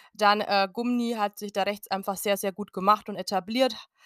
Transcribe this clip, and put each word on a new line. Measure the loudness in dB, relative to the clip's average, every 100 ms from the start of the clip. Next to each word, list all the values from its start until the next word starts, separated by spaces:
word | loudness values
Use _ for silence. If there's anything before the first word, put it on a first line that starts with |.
| -20
Dann, | 2 4 4
äh, | 2 2 0
Gumni | -2 -2 0 -2
hat | -2 -4 -4
sich | -6
da | -2
rechts | -2 -4 -6
einfach | -4 -4 -4
sehr, | 0 0
sehr | -2
gut | -4 -8
gemacht | 0 2 2 0
und | -8
etabliert. | -4 -4 -2 0 0 -2 -14 _